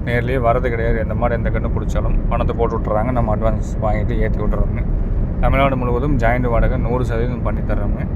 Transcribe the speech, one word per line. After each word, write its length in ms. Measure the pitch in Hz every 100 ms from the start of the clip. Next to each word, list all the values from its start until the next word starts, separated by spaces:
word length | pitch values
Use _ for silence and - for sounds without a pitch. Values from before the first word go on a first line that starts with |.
நேர்லயே 340 | 127 120 117 131
வர்றது 300 | 117 123 123
கிடையாது. 300 | 117 113 113
எந்த 160 | 107
மாடு 200 | 107 120
எந்த 160 | 117 110
கண்ணு 200 | 110 113 113
பிடிச்சாலும் 420 | 110 107 110 107 -
பணத்தை 280 | 117 117 117
போட்டு 220 | 113 113
விட்டுறாங்க. 320 | 110 107 113
நம்ம 260 | 123 113 104
அட்வான்ஸ் 340 | 110 107 - -
வாங்கிட்டு 360 | 110 107 104 113
ஏத்தி 200 | 107 107
விட்டுறோங்க. 460 | 104 104 98 110 - - - - - -
தமிழ்நாடு 360 | 123 135 139 131
முழுவதும் 420 | 123 120 143 139
ஜாயிண்ட் 300 | 113 123 123
வாடகை 300 | 117 110 120
நூறு 260 | 117 123
சதவீதம் 380 | 120 113 123 120
பண்ணி 180 | 113 110
தர்றோங்க. 460 | 107 104 104 101 -